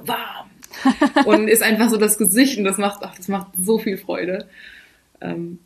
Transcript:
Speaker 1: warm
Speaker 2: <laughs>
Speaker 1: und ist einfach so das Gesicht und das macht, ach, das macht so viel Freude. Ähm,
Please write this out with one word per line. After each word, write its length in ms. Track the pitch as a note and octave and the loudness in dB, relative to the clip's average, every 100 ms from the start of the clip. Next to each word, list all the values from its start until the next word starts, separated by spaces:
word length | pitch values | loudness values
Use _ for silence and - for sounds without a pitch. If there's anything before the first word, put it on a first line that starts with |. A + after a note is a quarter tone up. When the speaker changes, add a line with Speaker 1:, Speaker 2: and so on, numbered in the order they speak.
| - | -6
Speaker 1:
warm 440 | A#3 - - - _ - - C4 | -8 -8 -14 -18 _ -20 -2 0
Speaker 2:
<laughs> 400 | - D4 D4 A#3+ | 2 2 2 4
Speaker 1:
und 220 | G#3+ G#3+ | 4 4
ist 160 | A3 | 4
einfach 260 | G3+ G#3+ A#3 | 4 2 2
so 80 | G#3+ | 2
das 220 | G#3 - | 2 2
Gesicht 400 | G3 G#3 C4+ B3+ | 2 4 2 2
und 40 | |
das 140 | G3 F#3+ | -2 0
macht, 220 | G3+ - | -2 -4
ach, 120 | - - | -12 -14
das 100 | - | -8
macht 200 | G3 F#3 - | -6 -6 -6
so 200 | F#3+ A3 | 0 0
viel 180 | A3 F#3+ | 0 -6
Freude. 500 | - - F3 F#3+ - - - - - _ _ _ | -6 -6 -4 -6 -10 -20 -20 -20 -20 _ _ _
Ähm, 380 | E3+ E3+ E3+ F3 | -10 -8 -10 -14